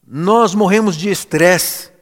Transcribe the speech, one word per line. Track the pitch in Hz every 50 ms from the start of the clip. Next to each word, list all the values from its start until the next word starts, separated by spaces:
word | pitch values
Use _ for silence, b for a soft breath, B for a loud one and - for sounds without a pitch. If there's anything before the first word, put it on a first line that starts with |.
| _
Nós | _ 117 147 170 196 220 233 233 185 180
morremos | 208 214 180 202 220 220 208 165
de | 151 175 208
estresse. | 180 - - - - 156 165 180 185 165 - - - - - - _ _